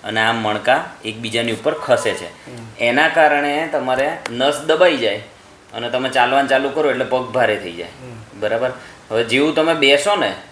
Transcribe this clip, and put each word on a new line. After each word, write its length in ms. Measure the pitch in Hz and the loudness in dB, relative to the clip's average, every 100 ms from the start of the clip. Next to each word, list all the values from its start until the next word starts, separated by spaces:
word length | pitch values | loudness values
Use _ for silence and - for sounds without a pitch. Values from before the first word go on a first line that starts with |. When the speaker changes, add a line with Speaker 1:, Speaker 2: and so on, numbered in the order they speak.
Speaker 1:
અને 180 | 107 110 | -4 0
આ 100 | 110 | 2
મણકા 540 | 117 107 107 117 139 170 - 110 | 2 -2 0 2 0 0 -12 -12
એકબીજાની 460 | 110 117 113 117 | -10 -4 -2 -2
ઉપર 220 | 107 147 | -2 -4
ખસે 400 | 156 - 117 113 | -4 0 2 2
છે. 120 | 92 87 | -4 -10
Speaker 2:
હમ. 420 | - - 120 113 - | -16 -18 -16 -16 -2
Speaker 1:
એના 280 | 117 127 156 | 0 4 2
કારણે 600 | 165 151 147 143 147 160 | 4 4 4 0 -2 -2
તમારે 460 | 147 127 127 143 165 - | -4 -2 0 -2 -4 -8
નસ 280 | 120 135 147 | -2 0 0
દબાઈ 400 | 156 165 180 139 | 0 4 4 4
જાય 240 | 113 104 - - - - - | -2 -2 -10 -20 -20 -20 -16
અને 160 | 113 120 | -10 -4
તમે 200 | 127 131 | -4 0
ચાલવાનું 400 | 127 123 135 135 | 2 4 4 4
ચાલુ 200 | 135 139 | 2 2
કરો 220 | 156 147 | 0 0
એટલે 140 | 123 127 | 0 0
પગ 260 | 127 127 | -2 -2
ભારે 240 | 120 113 104 | 0 2 0
થઈ 140 | 90 | -4
જાય. 160 | 85 85 | -10 -12
Speaker 2:
હમ. 520 | - 127 113 - 101 | -14 -18 -18 -18 -6
Speaker 1:
બરાબર? 300 | 107 113 127 131 - - - | -2 0 -2 -6 -16 -20 -6
હવે 120 | 110 | -2
જેવું 320 | 113 127 151 151 | 0 2 2 2
તમે 180 | 160 | 0
બેસો 420 | 160 139 143 208 202 | 2 4 4 4 0
ને 200 | 117 92 - | 0 -4 -14